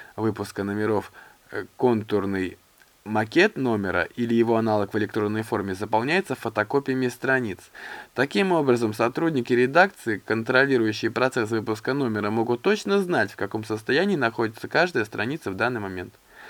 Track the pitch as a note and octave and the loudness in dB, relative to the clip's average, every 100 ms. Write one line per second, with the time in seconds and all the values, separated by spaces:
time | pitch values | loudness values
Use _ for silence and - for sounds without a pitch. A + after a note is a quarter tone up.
0 | - - A2 G#2 G2+ - G2 G#2 G#2+ G#2 | -16 -4 -2 -2 -6 -6 -4 -2 0 0
1 | - - - - _ A2 F#2 - B2+ A2+ | -2 -12 -20 -20 _ -10 -10 0 2 2
2 | G#2 G#2 G2 F#2+ F#2 F#2 _ _ - _ | 0 -2 0 -2 -4 -6 _ _ -20 _
3 | G#2 G#2+ A2+ D#3+ G#3+ D3+ B2+ G#2+ G2 F2 | -4 -2 2 4 2 2 0 0 0 0
4 | E2 - A#2+ A#2 A2+ A2+ A2+ G#2+ G2+ G#2+ | -2 -2 0 4 4 4 2 0 0 -2
5 | G#2 A2 G#2 G#2+ A2 G#2+ G2 F#2+ G#2 A2 | -2 0 -2 -2 -2 -2 -2 -4 -2 0
6 | B2+ F3+ F#3+ F3 D#3+ - D3 C#3 C3+ C3 | 2 0 -2 -6 -4 -2 0 0 0 0
7 | B2+ - C3 C3 A2+ F2 - - - - | -2 -2 0 0 0 -6 -12 -18 -16 -16
8 | - - C#3 G3+ F#3+ E3+ C3+ A#2+ A2+ G#2+ | -8 -2 0 2 2 4 4 4 2 2
9 | A#2 - E3 C#3+ A#2+ B2 B2+ D#3 G3 - | 0 2 0 0 2 2 4 4 4 0
10 | A#2 G2+ - A2 A2+ B2+ C#3 B2+ A2 G#2+ | -4 -4 -2 -2 2 2 4 4 2 0
11 | A2+ A#2 B2+ B2+ G#2+ A2+ G2 G#2+ - C#3 | -2 0 0 0 0 -2 -2 -4 -2 -2
12 | B2+ G#2+ G#2 A2+ A2+ A#2+ F#3+ G#3+ G3+ G3+ | 0 0 -2 0 0 0 0 -2 0 0
13 | F3+ D3+ G2 - G2+ A2+ A2 G#2+ - C#3 | 2 0 0 -4 -6 -6 -4 -6 0 2
14 | G3+ E3+ A#2 - A2+ A2+ A#2+ D3 F3+ C3+ | 2 2 0 0 -4 -4 -2 0 2 0
15 | G#2+ A2 A2+ D#3+ - F#2+ A#2 A#2+ G2 F#2 | -4 -4 -4 -4 -6 -2 -2 -2 -6 -8
16 | F#2 - _ - - | -10 -16 _ -20 -20